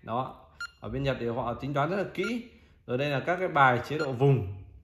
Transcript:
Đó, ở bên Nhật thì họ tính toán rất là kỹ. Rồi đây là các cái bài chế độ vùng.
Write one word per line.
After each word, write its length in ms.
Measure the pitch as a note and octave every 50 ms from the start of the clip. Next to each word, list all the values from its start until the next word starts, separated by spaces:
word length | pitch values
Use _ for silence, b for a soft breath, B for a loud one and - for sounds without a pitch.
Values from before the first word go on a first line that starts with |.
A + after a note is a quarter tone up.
Đó, 320 | - A#2+ A2+ B2 C3+ - - - - B B B - - _ _
ở 80 | - G#2+
bên 140 | A2+ C3+
Nhật 140 | C#3 C3+ C3 A#2
thì 80 | A#2 A#2
họ 260 | A#2 B2+ A#2+ A#2 A#2
tính 200 | A#2 - - D3
toán 160 | C#3 C#3 D#3
rất 60 | F#3
là 80 | G#3 F3+ - -
kỹ. 360 | - F#3+ G#3 A#3+ A#3+ A3+ b b b b b b b b
Rồi 120 | - A#2+ B2+
đây 120 | C#3+ D3
là 100 | C#3+ C3
các 160 | C3+ D#3 F3
cái 120 | F3+ F#3 E3+
bài 320 | D#3+ C#3+ C3+ C3 B2 A#2 - -
chế 100 | C#3+ D#3
độ 140 | D#3 C#3
vùng. 520 | C3 A2+ C3+ C#3+ C3+ A#2 G2 F#2 - - - - - -